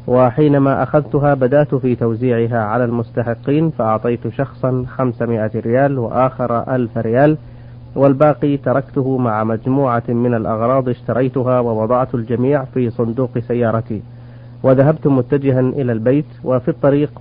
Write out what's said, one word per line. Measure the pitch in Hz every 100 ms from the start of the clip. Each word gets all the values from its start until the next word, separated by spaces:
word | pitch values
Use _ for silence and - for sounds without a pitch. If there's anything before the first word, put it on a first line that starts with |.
| -
وحينما | 123 127 120 151 143 139 127
أخذتها | 131 151 139 151 147
بدأت | 139 127 143 147
في | 139 127
توزيعها | 120 117 113 127 117 117 120
على | 104 117
المستحقين، | 120 120 117 123 117 117 - 143 160
فأعطيت | 127 110 110 120 120 117
شخصاً | 107 135 120 131 127 123
خمسمائة | - 131 117 117 117 110
ريال | 113 113 123 139 135
وآخر | 110 120 127 - 120 117 -
ألف | 131 117 120
ريال، | 113 120 147 156 - - - - -
والباقي | - 139 135 151 147 147 139
تركته | 127 135 - 143 127 131
مع | 123 107
مجموعة | 110 110 127 135 139 117 120
من | 120 123
الأغراض | 117 98 110 117 135 127
اشتريتها، | 117 - 117 135 131 123 127
ووضعت | 120 110 113 123 127
الجميع | 123 110 117 127 143
في | 131 131 120
صندوق | 120 113 113 127 123
سيارتي، | 117 120 117 110 113 107 - - - - - -
وذهبت | 131 131 139 156 151
متجها | 135 123 147 139 131
إلى | 127 143 123
البيت، | 113 117 143 - -
وفي | - 127 120
الطريق | 160 143 143 147 -